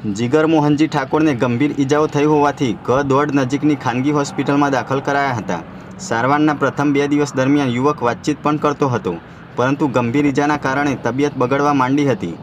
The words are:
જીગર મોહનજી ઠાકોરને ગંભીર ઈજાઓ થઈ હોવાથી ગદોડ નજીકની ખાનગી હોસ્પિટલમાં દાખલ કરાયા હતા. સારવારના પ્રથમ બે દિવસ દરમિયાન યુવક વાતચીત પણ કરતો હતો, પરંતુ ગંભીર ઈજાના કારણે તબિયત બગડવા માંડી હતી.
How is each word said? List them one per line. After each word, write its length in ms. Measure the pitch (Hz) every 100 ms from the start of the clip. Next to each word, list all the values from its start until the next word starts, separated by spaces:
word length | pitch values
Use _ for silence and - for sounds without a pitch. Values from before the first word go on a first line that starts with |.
| 110 101
જીગર 280 | 120 151 160
મોહનજી 400 | 160 147 147 156
ઠાકોરને 480 | 151 135 151 156
ગંભીર 440 | 123 127 117 143 -
ઈજાઓ 280 | 135 147 151
થઈ 180 | 147
હોવાથી 480 | 151 151 143 135 135 95 -
ગદોડ 480 | 127 143 135 147 139
નજીકની 400 | 127 139 147 139
ખાનગી 320 | 127 120 139 147
હોસ્પિટલમાં 540 | 143 - 139 143 143
દાખલ 280 | 131 107 135
કરાયા 380 | 139 143 139 117
હતા. 200 | 92 87 - - - -
સારવારના 560 | - 113 127 147 151
પ્રથમ 340 | 143 139 - 143
બે 120 | 143 143
દિવસ 240 | 147 143
દરમિયાન 400 | 131 131 147 135
યુવક 260 | 120 139 147
વાતચીત 360 | 120 113 - 143
પણ 140 | 147 151
કરતો 300 | 147 139 143
હતો, 240 | 117 95 85 - - - -
પરંતુ 320 | 123 139 151
ગંભીર 380 | 123 120 139 147
ઈજાના 300 | 135 147 147
કારણે 380 | 139 139 143 127
તબિયત 340 | 120 127 143 131
બગડવા 360 | 123 139 147
માંડી 320 | 143 127 143 139
હતી. 320 | 113 87 78